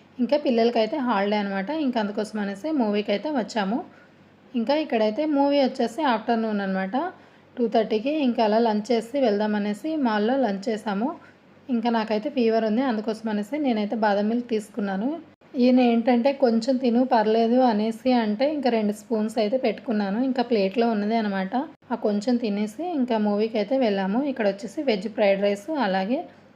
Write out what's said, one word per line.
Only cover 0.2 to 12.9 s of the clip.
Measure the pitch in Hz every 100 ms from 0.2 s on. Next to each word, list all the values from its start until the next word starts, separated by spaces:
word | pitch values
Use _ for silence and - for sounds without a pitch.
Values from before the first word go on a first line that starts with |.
ఇంకా | 233 294
పిల్లలకైతే | 294 226 226 233 220 302 247
హాలిడే | 202 202 208
అనమాట. | 202 196 190 320 269
ఇంకా | 240
అందుకోసం | 208 208 214 220
అనేసి | 196 196 311 302
మూవీకి | 214 208 208 202
అయితే | 302 285
వచ్చాము. | 202 226 190 254 - - - - - _ - 247
ఇంకా | 226 294
ఇక్కడైతే | 294 233 214 220 311 277
మూవీ | 285 285 254
వచ్చేసి | 262 233 226 277
ఆఫ్టర్‌నూన్ | 220 226 226 220 208 196
అనమాట, | 190 190 247 359 - - - _ -
టూ | 226
థర్టీకి. | 226 214 214 254 311 262
ఇంకా | 233 214
అలా | 220 233
లంచ్ | 208 214
చేసి | 226 220 285 247
వెళ్దామనేసి | 202 214 208 208 208 311 320 247
మాల్లో | 214 214 269 233
లంచ్ | 196 247
చేసాము. | 220 226 196 254 339 - - _ - - 240
ఇంకా | 233 226
నాకైతే | 214 214 285 262
ఫీవర్ | 226 220 220
ఉంది, | 214 269